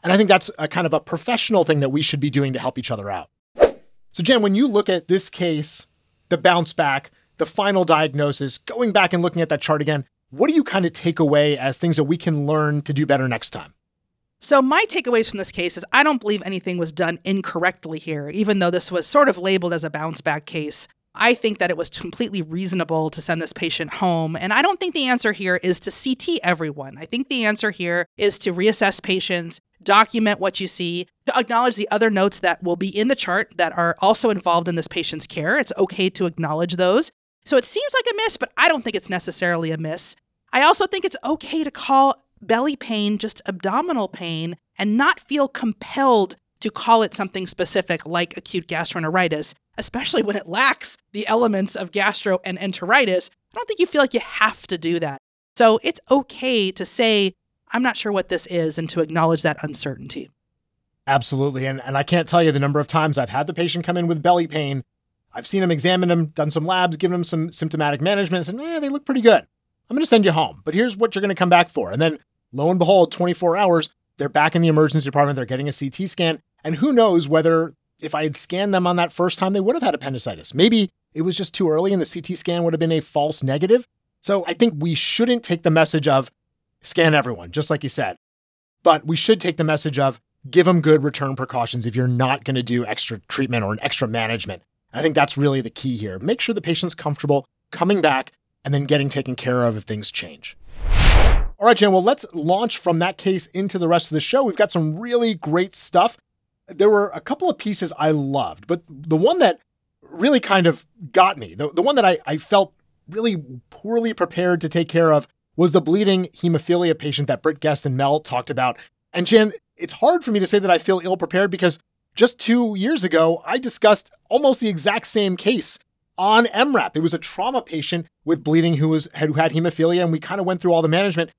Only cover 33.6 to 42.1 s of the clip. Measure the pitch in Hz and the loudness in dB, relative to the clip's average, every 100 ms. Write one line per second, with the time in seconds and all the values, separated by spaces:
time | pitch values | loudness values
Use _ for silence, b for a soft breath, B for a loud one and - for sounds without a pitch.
33.6 | 170 165 170 165 190 214 240 202 175 170 | -2 0 -2 2 2 2 2 0 0 0
34.6 | 170 170 156 - 160 160 - - 156 254 | 0 -4 -4 -6 -6 -6 -10 -6 -2 -2
35.6 | 269 - 196 185 190 - 180 165 160 156 | -2 -2 -2 0 -2 0 -4 -4 -4 -2
36.6 | 175 170 180 208 320 _ _ _ - 277 | -4 0 2 2 0 _ _ _ 0 0
37.6 | 247 415 571 539 466 415 440 - - - | 2 -4 -2 -2 -2 -2 -4 -4 -8 2
38.6 | 320 311 233 196 - 180 175 170 180 170 | 2 2 -2 -8 -6 -8 -6 -4 -2 -2
39.6 | 160 160 160 170 - - _ _ _ 247 | -2 -6 -6 -6 -8 -10 _ _ _ 2
40.6 | 294 349 392 381 370 - 254 311 - 320 | 4 4 0 -2 -6 -6 -6 -6 -4 -4
41.6 | 294 - - 269 269 | -4 -6 0 4 4